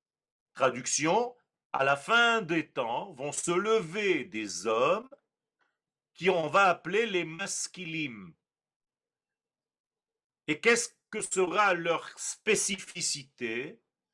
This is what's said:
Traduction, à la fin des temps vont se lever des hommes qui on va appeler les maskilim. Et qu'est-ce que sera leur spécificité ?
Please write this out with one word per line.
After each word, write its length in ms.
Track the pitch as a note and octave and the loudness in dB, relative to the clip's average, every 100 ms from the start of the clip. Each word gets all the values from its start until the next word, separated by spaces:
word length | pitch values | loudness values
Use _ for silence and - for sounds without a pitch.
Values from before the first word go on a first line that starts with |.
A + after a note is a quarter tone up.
| _ _ _ _ _ | _ _ _ _ _
Traduction, 800 | - C3 A#2+ B2 B2+ D#3 G#3 A#3+ - _ _ _ | 0 0 0 -4 -2 2 2 0 -6 _ _ _
à 120 | C3+ | 0
la 120 | C#3 C#3+ | 2 2
fin 460 | F#3 A#3 A#3 A3+ | 2 4 4 2
des 260 | D#3+ E3 D3 | 0 -2 -2
temps 440 | - A#2 C3 G3 | -4 -4 -4 -6
vont 200 | B2+ C#3+ | -8 -6
se 200 | - - | -4 0
lever 720 | F3 G#3 A3 D#3+ G3+ G3+ D#3 | 0 2 0 0 -2 0 0
des 420 | G#2 G#2+ G#2 F2 G#2+ | -2 -6 -6 -4 0
hommes 420 | A2+ C#3+ G3+ B3+ - _ _ _ _ _ _ _ _ _ | 2 4 2 -4 -20 _ _ _ _ _ _ _ _ _
qui 160 | - F3+ | -2 2
on 200 | F3 D3+ | 2 4
va 160 | F3+ | 6
appeler 420 | F#3+ - E3 G3+ A#3 | 6 4 0 0 0
les 180 | F3+ | -2
maskilim. 1120 | E3 E3 F#3+ - - F3+ E3+ D#3+ C#3+ G#2+ F2+ - _ _ _ _ _ _ _ _ _ _ _ _ _ _ _ _ _ _ _ _ - | -4 -6 -8 -6 -8 -10 -8 -6 -6 -8 -16 -20 _ _ _ _ _ _ _ _ _ _ _ _ _ _ _ _ _ _ _ _ -6
Et 140 | D3+ | 0
qu'est-ce 300 | A3 A#3 - - _ | 4 4 0 -10 _
que 100 | F3+ | -8
sera 520 | F#3 F#3 F3+ F#3 G3+ | -4 0 2 4 2
leur 380 | F3 E3+ D#3 - - | 2 0 -2 -4 -10
spécificité ? 1600 | - - G#3+ G3 - F#3+ - F3 - D3 C#3 _ A#2 A#2 D3+ A#3 _ _ _ | -10 -6 0 0 0 -6 -8 -8 -6 -6 -10 _ -6 -4 -6 -12 _ _ _